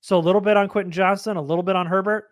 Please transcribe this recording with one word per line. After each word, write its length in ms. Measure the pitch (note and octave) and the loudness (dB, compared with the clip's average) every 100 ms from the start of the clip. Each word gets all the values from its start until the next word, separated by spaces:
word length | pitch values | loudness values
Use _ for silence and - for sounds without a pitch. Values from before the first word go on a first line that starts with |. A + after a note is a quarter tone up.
So 160 | - F#3 | 2 2
a 40 | |
little 200 | E3 G3 | 4 2
bit 160 | G3+ G#3 | 4 2
on 120 | G3+ | 2
Quentin 240 | G#3 F3+ | -2 -4
Johnston, 440 | E3 F#3+ G3 A3 G3 | -2 0 0 -4 -6
a 60 | |
little 220 | C#3+ E3 | -2 -2
bit 100 | F3+ | 0
on 120 | F#3 F3 | -2 0
Herbert 420 | F#3 F#3+ G#3+ G#3 | -2 0 -4 -6